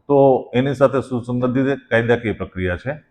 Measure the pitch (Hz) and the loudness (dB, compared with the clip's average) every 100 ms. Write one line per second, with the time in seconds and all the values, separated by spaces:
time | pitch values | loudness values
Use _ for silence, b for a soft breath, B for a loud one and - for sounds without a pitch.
0 | - 143 139 123 - 120 135 135 135 131 | 0 4 4 4 0 -2 -2 2 2 2
1 | - 127 120 123 127 127 135 135 - 113 | -4 -6 -4 -2 -2 0 -2 -4 -2 0
2 | 117 117 113 95 92 92 90 90 131 151 | 2 0 -2 -6 -8 -6 -6 -6 -8 -12
3 | _ | _